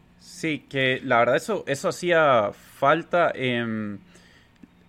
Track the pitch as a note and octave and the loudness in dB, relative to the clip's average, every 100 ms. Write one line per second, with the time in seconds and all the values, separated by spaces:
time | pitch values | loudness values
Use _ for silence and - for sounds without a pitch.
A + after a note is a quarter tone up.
0 | _ _ - - D#3+ C#3+ - C#3 C3 B2+ | _ _ -20 -10 -6 -6 -6 -2 0 0
1 | C3 A#2 A#2+ C#3+ - F#3+ - C3+ F#3 D3 | 2 2 4 2 0 -6 -4 -4 -4 -4
2 | F3 E3 D3+ A#2+ G#2 - - - C#3 D#3+ | 0 2 4 4 2 -4 -20 -2 0 0
3 | E3 F3 D#3 - B2+ A#2+ A#2 A2 G#2 G2 | 0 0 0 0 -4 -2 -4 -6 -8 -12
4 | - - _ _ _ _ - _ | -18 -20 _ _ _ _ -20 _